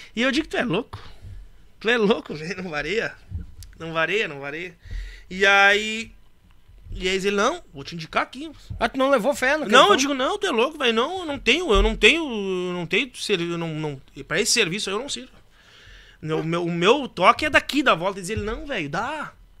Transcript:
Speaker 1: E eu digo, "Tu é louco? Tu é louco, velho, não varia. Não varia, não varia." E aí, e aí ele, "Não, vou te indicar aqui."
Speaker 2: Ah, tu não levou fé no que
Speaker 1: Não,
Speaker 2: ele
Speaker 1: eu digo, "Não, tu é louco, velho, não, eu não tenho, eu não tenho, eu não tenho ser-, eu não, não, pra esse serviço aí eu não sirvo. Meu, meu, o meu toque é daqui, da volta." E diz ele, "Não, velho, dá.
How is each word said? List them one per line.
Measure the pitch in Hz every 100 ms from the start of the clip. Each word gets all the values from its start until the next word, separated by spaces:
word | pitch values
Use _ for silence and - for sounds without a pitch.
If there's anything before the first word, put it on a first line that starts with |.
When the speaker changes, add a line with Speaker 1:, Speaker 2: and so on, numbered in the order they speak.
| - -
Speaker 1:
E |
eu | 254
digo, | 262 320
"Tu | 370
é |
louco? | 254 175 269 - - - - - - - - -
Tu | 208
é | 240
louco, | 202 269 - 156
velho, | 156 185
não | 185
varia. | 151 147 214 170 - - - - - - -
Não | 165
varia, | 160 160 202 208
não | 143
varia." | 139 151 180 165 - - - - -
E | 185 196
aí, | 196 196 208 214 220 220 - - - _ - - - -
e | - 180
aí | 190
ele, | 190
"Não, | 202 226 349 -
vou | 135
te | 135 170
indicar | 160 220
aqui." | 302 247 311 285 - -
Speaker 2:
Ah, | 233
tu | 269
não | 262
levou | 277 208
fé | 277 254 311
no | 269
que |
Speaker 1:
Não, | 240 359
Speaker 2:
ele |
Speaker 1:
eu | 339
digo, | 277
"Não, | 277 269 403
tu | 392
é |
louco, | 240 240 311
velho, | 254
não, | 226 269 370
eu | 339
não | 277
tenho, | - 285 359
eu | 196
não | 214 220
tenho, | 208 311
eu | 311 226 196 185 180
não | 180 170
tenho | 185 277 -
ser-, | - 196
eu | 170 170
não, | 165
não, | 156 156 135 - - -
pra | 156
esse | 226
serviço | 240 190 175 -
aí | 196
eu |
não | 277
sirvo. | 233 254 - - _ - - - - - -
Meu, | 151 160
meu, | 160 170 175
o |
meu | 170 175 285 254
toque | - 185 240 302
é |
daqui, | 294 - 269
da | 254 185
volta." | 180 196
E |
diz | 180
ele, | 214
"Não, | 208 240 302
velho, | 240 143
dá. | 165 233 302 202 - - -